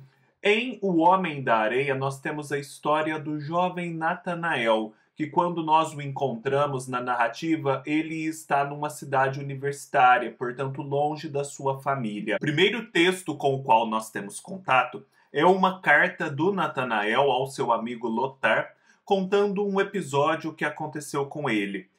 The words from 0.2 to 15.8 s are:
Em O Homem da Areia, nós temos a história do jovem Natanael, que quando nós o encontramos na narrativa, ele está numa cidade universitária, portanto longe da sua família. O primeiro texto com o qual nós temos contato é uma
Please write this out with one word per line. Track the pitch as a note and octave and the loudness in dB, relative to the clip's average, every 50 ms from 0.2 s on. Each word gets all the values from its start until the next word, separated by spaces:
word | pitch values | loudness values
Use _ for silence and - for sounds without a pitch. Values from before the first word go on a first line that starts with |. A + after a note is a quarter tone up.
| _ _ _ _ - | _ _ _ _ 2
Em | G3 G#3 A3+ A#3+ C4 A3+ - | 2 2 2 0 -4 -6 -4
O | - G3 F3+ D#3+ | -2 0 2 4
Homem | D#3+ F3 F#3 F#3+ F#3 E3 D3 C#3+ C3 | 6 6 6 4 2 0 -4 -4 0
da | B2 A2+ A2+ | 2 2 2
Areia, | A2 A2 A#2 C3 C#3 C#3 C3+ | 2 2 0 0 0 0 -2
nós | C3 C3+ C#3 C#3 - | -2 -2 -4 -4 -6
temos | - E3 D3+ D3+ D3+ C#3+ | -6 -6 -6 -6 -6 -6
a | D3+ C#3+ | -6 -6
história | C#3 - - - - D#3 D3+ D#3 D#3 D#3 D#3 D3+ | -6 -8 -12 -6 -2 0 2 2 2 0 -2 -4
do | C#3+ D3+ D3+ D3+ | -6 -6 -6 -6
jovem | C#3+ D3 E3 F3 F3+ F3+ F3+ F3+ F3 F3 E3 | -6 -4 -2 0 0 0 -2 -4 -6 -6 -6
Natanael, | D#3+ E3 D#3+ E3 F3 - F#3 F3 E3+ E3+ E3 D#3 C#3 A#2 A2+ A2+ A2 A2 G#2+ - _ _ _ _ | -4 -2 -2 -2 -4 -4 -6 -6 -4 -4 -2 -2 0 2 2 2 2 0 -4 -8 _ _ _ _
que | - D3+ | -8 -6
quando | C#3+ C3+ F3+ F3 F3 F3 E3+ D#3+ | -4 0 0 0 2 0 -2 0
nós | D#3 D#3 D#3+ D#3+ C#3+ D3 | 4 4 4 4 2 -2
o | C#3+ | -8
encontramos | C#3+ C#3 C3+ - C#3+ C3 A#2 A2+ - C#3 C3+ C#3 D3 C#3+ C#3 C3 C3 C3 | -8 -8 -4 -2 -2 -2 -2 -2 -2 0 2 2 2 2 0 -4 -6 -4
na | B2+ B2 B2 | -6 -4 -2
narrativa, | B2+ B2 A#2+ A#2 A#2 - - E3 E3 D#3+ D3+ C3+ C#3 C3+ C3 - | -2 0 0 0 0 -2 -2 -2 0 0 0 2 0 0 0 -2
ele | D3+ D3+ D#3 D#3+ D#3+ D#3+ D#3+ D#3 | -2 -2 -2 -2 -2 -6 -6 -6
está | D#3 D#3 - - - D3 C#3 C#3+ | -6 -6 -8 -4 0 0 0 0
numa | C#3+ D3 D3 D3 D3 | 0 -4 -6 -6 -8
cidade | C#3+ - - C#3 C3+ C3+ C3 C3+ C3+ C#3 | -8 -8 -8 -2 0 2 2 2 0 -4
universitária, | C#3+ C#3 C#3 C3+ C3+ C#3+ C#3 - - - - C#3+ C3 B2+ B2+ B2 A#2+ A2+ A2+ | -8 -8 -8 -6 -6 -6 -6 -6 -8 -2 2 6 8 8 8 6 4 -2 -6
portanto | - B2 A#2+ B2 B2+ C#3 C3+ C3+ D3 | -6 -6 -6 -4 -4 -6 -6 -6 -8
longe | C#3+ C#3 C#3 C#3 D3 D3+ D3+ D3 - D#3+ | -8 -4 -2 0 0 0 -2 -4 -8 -6
da | C#3 C#3 C#3+ | -6 -6 -6
sua | C#3 - - C#3+ C3+ C3+ C3+ | -6 -8 -6 -2 -2 -2 -2
família. | - C#3 C3+ C3 A#2+ G#2+ G#2 G#2 - G#2+ G#2 | -2 -2 -2 -2 -2 -4 -6 -6 -4 -2 -2
O | - | -2
primeiro | C3+ D3 D3+ D3 F#3 G#3 G#3 A#3+ A3 | -2 0 2 4 4 4 2 0 -6
texto | - - F3 E3+ F3+ F#3 F#3 - - C#3+ | -2 2 4 4 4 4 0 -2 -8 -6
com | - - C#3 C3+ | 0 0 0 0
o | C3 C3+ | 0 2
qual | - A#2 A2+ A#2 | 4 4 4 4
nós | A2 A2 A2 A2 - | 4 -2 -2 -4 -4
temos | - G#2+ G2+ G2+ - - | -8 -8 -8 -8 -12 -14
contato | - - F#2+ F#2 - - C3 B2+ B2 - - G#2 - _ _ _ _ _ - | -14 -12 -14 -8 -2 2 2 4 2 2 -2 -14 -16 _ _ _ _ _ 0
é | D3 D#3+ | 4 6
uma | F3+ F#3+ F#3+ F#3 F#3 F#3 - | 6 6 6 4 0 0 0